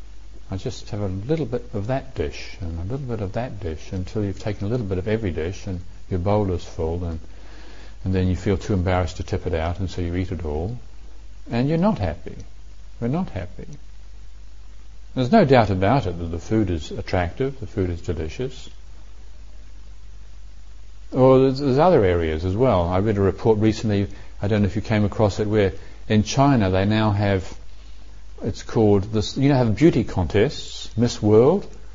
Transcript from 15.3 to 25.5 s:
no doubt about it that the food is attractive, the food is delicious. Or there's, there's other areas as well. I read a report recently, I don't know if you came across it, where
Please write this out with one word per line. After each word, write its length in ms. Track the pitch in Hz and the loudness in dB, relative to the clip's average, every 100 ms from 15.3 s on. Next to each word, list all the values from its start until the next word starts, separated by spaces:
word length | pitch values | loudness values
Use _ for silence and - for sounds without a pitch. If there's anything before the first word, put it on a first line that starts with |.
no 120 | 220 147 | 6 8
doubt 240 | 131 104 | 6 6
about 360 | 92 98 135 92 | 4 4 2 0
it 120 | 85 | -4
that 80 | 85 | -4
the 140 | 85 | -6
food 300 | - 110 95 | 0 2 2
is 220 | 82 - | 0 -4
attractive, 680 | - - 92 87 - 135 139 | -8 -2 0 0 -2 -4 -4
the 80 | 101 | -6
food 220 | - 90 | -2 -2
is 120 | 85 | -2
delicious. 680 | - 78 80 - 131 - - - - - - - - - - - - - - - - - - - - - - - - - - | -4 -4 -4 -6 -8 -8 -12 -12 -12 -12 -12 -12 -12 -12 -12 -12 -12 -12 -12 -12 -12 -12 -12 -12 -12 -12 -12 -12 -12 -12 -4
Or 280 | - 131 131 | 4 8 8
there's, 200 | 135 131 | 6 4
there's 200 | 143 131 | 2 4
other 260 | 175 156 95 | 6 6 6
areas 400 | 87 80 78 92 | 4 2 0 0
as 100 | 98 | 2
well. 320 | 131 95 85 | 4 4 4
I 120 | 92 | 2
read 180 | 107 101 | 2 4
a 40 | |
report 380 | 98 - 117 107 | 4 4 4 4
recently, 480 | 110 104 110 101 98 - - - | 4 2 2 2 0 -4 -10 -4
I 60 | 101 | 0
don't 140 | 107 | 2
know 60 | 101 | 2
if 80 | 110 | 0
you 60 | |
came 220 | - 107 | 0 2
across 360 | 104 - 107 101 | 2 4 2 2
it, 80 | |
where 260 | 104 | 2